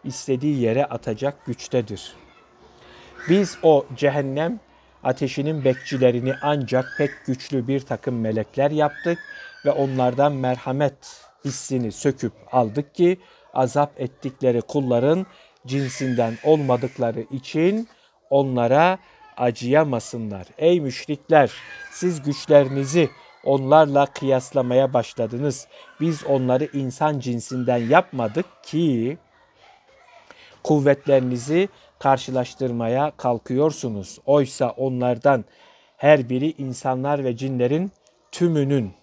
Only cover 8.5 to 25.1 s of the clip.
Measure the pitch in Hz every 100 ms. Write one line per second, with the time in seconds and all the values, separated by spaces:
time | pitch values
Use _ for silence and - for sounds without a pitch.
8.5 | - 143 151 147 - 170 170 - - -
9.5 | - 143 139 139 131 123 123 143 139 127
10.5 | 123 - 135 143 - - - - _ 143
11.5 | 127 - 131 113 - 143 135 113 - -
12.5 | 127 113 117 143 - 175 180 - _ _
13.5 | - 127 143 143 - 123 _ 135 - 131
14.5 | 120 - 147 131 120 135 170 185 - _
15.5 | _ 127 135 135 - 131 120 113 113 151
16.5 | 156 135 120 123 - 120 117 113 135 -
17.5 | 170 175 214 226 _ _ _ _ 139 139
18.5 | 127 120 135 175 190 _ _ - - 123
19.5 | 110 120 143 151 120 - 120 110 98 90
20.5 | - 160 180 139 - - 147 - 156 127
21.5 | - - - - - 180 160 143 143 -
22.5 | 147 135 139 135 170 156 - - _ -
23.5 | 139 135 151 151 139 143 - 139 131 127
24.5 | 139 123 127 135 131 113